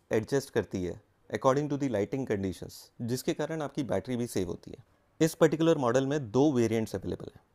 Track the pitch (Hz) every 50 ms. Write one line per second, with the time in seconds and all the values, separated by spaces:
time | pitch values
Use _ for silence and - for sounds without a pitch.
0 | _ _ - 113 110 - 139 139 131 - - 120 98 - - 101 90 87 - -
1 | - _ _ _ _ - - 107 - 135 131 143 151 143 147 139 139 139 117 101
2 | 107 202 - 135 131 - 113 101 98 95 90 - - 95 - - - - _ -
3 | 123 113 120 127 - - 160 - 151 147 160 160 147 135 - - 143 101 107 98
4 | 92 120 127 117 120 117 - 107 92 87 87 - - - - - - _ _ _
5 | _ _ _ _ 160 165 - - 175 156 165 151 160 160 165 147 135 117 117 131
6 | 135 135 143 156 135 107 98 127 139 156 139 123 117 113 110 113 110 107 - 98
7 | - - 92 - - - - - _ _